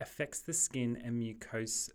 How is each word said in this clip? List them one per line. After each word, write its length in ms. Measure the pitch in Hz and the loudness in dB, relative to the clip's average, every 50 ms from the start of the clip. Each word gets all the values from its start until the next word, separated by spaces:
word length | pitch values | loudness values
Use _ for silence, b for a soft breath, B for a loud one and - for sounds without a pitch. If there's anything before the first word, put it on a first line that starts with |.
affects 380 | 127 - - - 147 143 - - | -8 -6 -2 -2 -2 -2 -2 -4
the 120 | - - 156 | -4 0 2
skin 480 | - - - - 131 123 117 120 - - | 2 2 2 4 2 2 2 2 0 0
and 140 | 120 117 | 0 0
mucous 720 | 120 113 113 110 113 - - 117 113 113 110 - - - - | 2 2 0 -2 -6 -6 -4 -2 -2 0 0 0 0 -2 -2